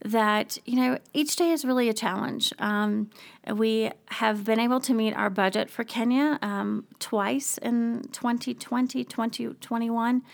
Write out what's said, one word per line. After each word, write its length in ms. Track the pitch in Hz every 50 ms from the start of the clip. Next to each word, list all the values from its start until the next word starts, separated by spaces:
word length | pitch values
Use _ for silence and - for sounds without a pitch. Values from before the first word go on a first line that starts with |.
| -
that, 540 | 208 214 226 214 214 208 214 214 - - - -
you 100 | - 247
know, 220 | 254 254 254 254 - - - -
each 220 | 294 302 302 -
day 140 | - 349 339
is 140 | 330 302 285
really 240 | 254 254 254 240 233
a 60 | 220
challenge. 580 | 220 220 196 185 202 - - - - - - - -
Um, 500 | - 208 208 208 208 208 208 214 214 214 - - - - - - - -
we 400 | 220 208 220 220 220 220 220 220 - - _ -
have 340 | - - 226 220 214 208 202
been 160 | 220 220 220
able 200 | 233 240 254 262
to 120 | 262 - 226
meet 220 | 226 220 220 -
our 160 | - 208 208
budget 400 | 190 208 196 190 190 214 208 -
for 120 | - - 233
Kenya, 560 | 226 - 233 226 240 247 262 285 302 294 - -
um, 420 | 208 202 196 202 202 214 214 208 - - -
twice 580 | - - - 214 196 202 247 277 269 - - -
in 440 | - 240 240 233 233 233 233 240 - - -
twenty 400 | - - 240 240 240 240 254 240
twenty, 500 | - - - 247 247 254 254 - 262 247
twenty 420 | - - - 226 233 233 - 240
twenty-one, 760 | 226 - - - - 233 233 233 233 233 233 226 233 247 254 247 -